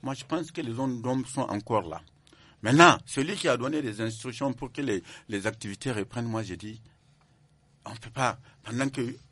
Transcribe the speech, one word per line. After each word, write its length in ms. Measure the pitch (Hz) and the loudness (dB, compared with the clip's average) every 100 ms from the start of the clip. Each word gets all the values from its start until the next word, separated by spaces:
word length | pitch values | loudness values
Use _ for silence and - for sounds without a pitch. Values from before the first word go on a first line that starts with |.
moi 140 | 131 135 | -6 -8
je 80 | - | -4
pense 240 | 160 165 | -4 -4
que 120 | - | -6
les 120 | 139 | -6
zones 260 | 113 135 123 | -2 -2 -2
d'ombre 240 | 120 131 127 | 0 0 -2
sont 140 | - | -4
encore 460 | 127 104 101 110 87 | -2 -2 2 0 0
là. 140 | 82 - _ _ - - - | -8 -12 _ _ -20 -20 -6
Maintenant, 340 | 107 139 170 131 - | 4 10 10 8 2
celui 300 | - 143 196 | -2 0 2
qui 120 | 165 | 2
a 80 | 123 | 2
donné 280 | 127 151 | 2 -2
des 180 | 135 107 | -2 -2
instructions 500 | 113 110 127 117 139 | -4 -4 -8 -4 -4
pour 180 | 123 131 | -4 -8
que 100 | - | -4
les, 220 | 139 98 - - - | 0 0 -2 -20 -6
les 160 | 101 98 | -2 -2
activités 460 | 110 107 98 135 | -4 -10 -6 -4
reprennent, 340 | 113 95 123 117 | -2 -4 -4 -4
moi 160 | 113 | -4
j'ai 160 | 110 98 | -4 -8
dit, 240 | 107 110 - _ _ _ _ _ _ _ _ _ - | -10 -12 -18 _ _ _ _ _ _ _ _ _ -16
on 60 | |
peut 180 | 113 120 | -14 -12
pas, 280 | 123 127 - - - | -2 0 0 -10 -20
pendant 260 | - 120 135 | -8 -2 -2
que 120 | 131 117 131 - | -2 -4 -6 -16